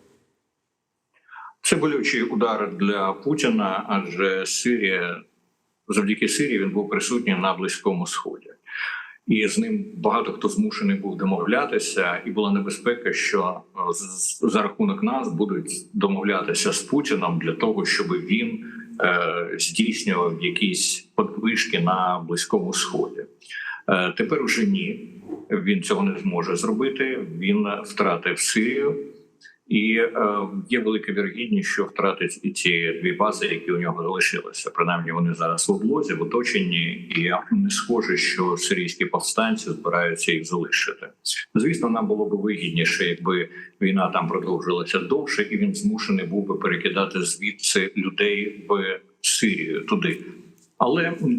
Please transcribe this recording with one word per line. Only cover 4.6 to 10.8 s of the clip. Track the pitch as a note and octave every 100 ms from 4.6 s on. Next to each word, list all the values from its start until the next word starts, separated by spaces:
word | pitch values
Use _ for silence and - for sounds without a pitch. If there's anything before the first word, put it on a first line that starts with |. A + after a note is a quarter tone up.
| B2 A#2 G2+ F#2 F2 F2 - _ _ _ _ _ -
завдяки | G2+ G2+ G#2+ G#2+
Сирії | - D3 A2
він | G2
був | F#2+ G2
присутній | G#2 - A#2+ A2+
на | F#2 F#2+
Близькому | F2+ F#2 - G#2 F2+ F2
Сході. | - - - - - - - - - - - -
І | A3 G#3
з | -
ним | A3+ G#3+ G3 F3+
багато | G3+ A#2+ -
хто | - -
змушений | - G#2+ -